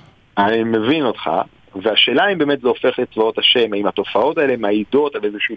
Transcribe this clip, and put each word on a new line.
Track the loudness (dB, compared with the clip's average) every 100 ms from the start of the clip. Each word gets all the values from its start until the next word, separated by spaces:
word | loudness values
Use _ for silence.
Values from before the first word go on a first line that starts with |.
| -20 _ _ -2
אני | 0 0
מבין | 0 0 0 0 0
אותך, | -2 -4 -4 -4 -10 _
והשאלה | -6 0 2 2 2 0
אם | 0
באמת | 0 0
זה | 0
הופך | 0 0 -2
לצבאות | -4 -2 -2 0
השם, | 2 2 2
האם | 0 -2
התופעות | -2 -2 0 0 2
האלה | 0 0
מעידות | 0 0 0 0 0
על | -2
איזשהו | -6 -4 -6